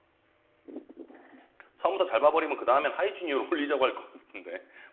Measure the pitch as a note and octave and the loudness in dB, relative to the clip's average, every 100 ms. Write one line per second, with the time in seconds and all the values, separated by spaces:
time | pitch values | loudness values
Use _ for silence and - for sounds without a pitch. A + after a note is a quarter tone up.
0 | _ _ _ _ _ _ - - - - | _ _ _ _ _ _ -18 -18 -16 -20
1 | - - - - - - - _ - F#4+ | -20 -20 -20 -20 -20 -20 -20 _ -2 0
2 | F#3 A2+ D3 D#3+ D#3 B2+ G#2+ C3 D#3 - | 0 4 4 4 0 -2 2 2 2 -2
3 | F#3+ - F3 C#3 - D#3+ D3 C#3+ B2+ G2 | -4 -4 -4 -2 0 -2 0 2 0 0
4 | - - _ G2+ F2 F2+ - - - | -12 -20 _ -18 -14 -14 -14 -20 -20